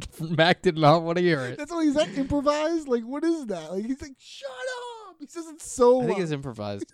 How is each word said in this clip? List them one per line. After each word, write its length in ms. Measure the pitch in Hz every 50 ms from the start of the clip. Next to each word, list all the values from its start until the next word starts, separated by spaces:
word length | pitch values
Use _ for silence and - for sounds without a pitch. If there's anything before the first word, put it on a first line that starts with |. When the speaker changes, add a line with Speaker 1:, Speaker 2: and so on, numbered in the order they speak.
| - - - -
Speaker 1:
Mac 400 | 160 160 175 147 160 175 175 -
did 160 | - 185 160 160
not 240 | 156 147 156 170
wanna 200 | 165 165 170 180
hear 200 | 180 175 160 139
it. 160 | 127 123 - -
Speaker 2:
That's 140 | 294 -
all 100 | 349 330
he's 140 | 320 302 269
that 200 | 294 320 - 202
improvised. 720 | 269 269 269 294 285 262 294 294 302 311 320 339 320 302 277
Like, 160 | 240 240 226
what 200 | 233 269 294 320
is 240 | 339 330 320 277 214
that? 240 | 190 165 156 156 180
Like, 100 | 196 214
he's 160 | 233 262 -
like, 120 | - 285 269 _
"Shut 300 | - - - - 554 539
up!" 640 | 508 508 508 523 508 494 494 480 466 453 427 381 339 330
He 60 | 285 -
says 200 | - 339 320 330
it 140 | 302 330
so 400 | - - - - 247 240 254 262
Speaker 1:
I 40 | 247
think 120 | 233 196 190
Speaker 2:
well. 60 | 180
Speaker 1:
it's 80 | 156
improvised, 640 | 151 139 135 139 113 113 104 104 104 101 - -